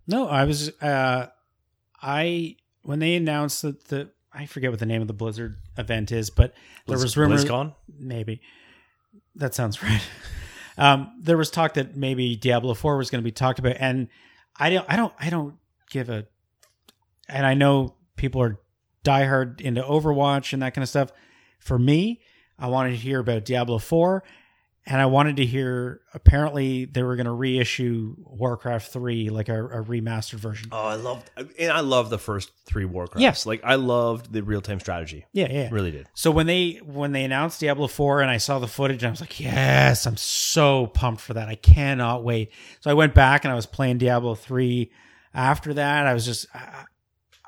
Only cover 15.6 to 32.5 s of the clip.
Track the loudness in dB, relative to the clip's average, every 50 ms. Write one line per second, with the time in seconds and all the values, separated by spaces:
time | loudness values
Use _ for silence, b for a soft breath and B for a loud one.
15.6 | _ _ _ _ _ -8 -6 -6 -4 -4 -6 -8 -8 -10 _ _ _ _ _ _
16.6 | _ _ _ _ _ _ _ _ _ _ _ _ _ -10 -4 0 2 2 4 6
17.6 | 6 6 6 4 2 -2 -6 _ _ _ _ -6 -4 -2 0 2 0 0 0 -4
18.6 | _ _ _ _ _ _ _ _ 0 2 4 4 4 4 2 2 2 0 -4 -8
19.6 | -6 -4 -2 -2 -2 0 0 2 2 2 2 2 2 2 2 0 -2 -4 -4 -4
20.6 | -4 -4 -4 -4 -4 -2 0 0 0 0 -4 b b b b b b b b b
21.6 | -6 -2 0 2 4 4 4 4 4 0 -2 -6 b b b b b b b b
22.6 | -6 -2 -2 0 0 0 -2 -4 -4 -4 -4 -2 0 0 -2 -2 -2 -2 -2 -2
23.6 | 0 0 -2 -4 -2 0 2 2 4 4 2 0 -4 b b b b b b b
24.6 | b b _ _ -10 -4 0 2 2 4 4 4 4 2 2 0 0 0 0 -2
25.6 | -2 -2 -4 -4 -6 -6 -10 -14 _ _ -4 2 4 4 4 4 2 -2 -2 -2
26.6 | -2 -2 -2 -4 -6 -6 -4 -4 -2 -2 -2 -4 -4 -4 -4 -4 -2 -2 0 0
27.6 | 0 0 -2 -2 -2 -2 -2 -4 -6 -8 -10 -14 -18 -16 -8 -4 -4 -4 -4 -4
28.6 | -6 -6 -6 -6 -6 -8 -10 -8 -6 -4 -4 -4 -4 -4 -4 -4 -4 -4 -4 -6
29.6 | -6 -6 -8 -8 -8 -6 -6 -4 -4 -4 -4 -6 -6 -8 -10 -10 -10 -10 -10 -10
30.6 | -12 -10 -8 -6 -6 -4 -4 -6 -6 -8 -8 -10 -12 -18 -16 -16 -16 -12 -8 -4
31.6 | -2 0 0 2 2 2 4 2 2 2 -2 -6 -4 -4 -4 -4 -6 -8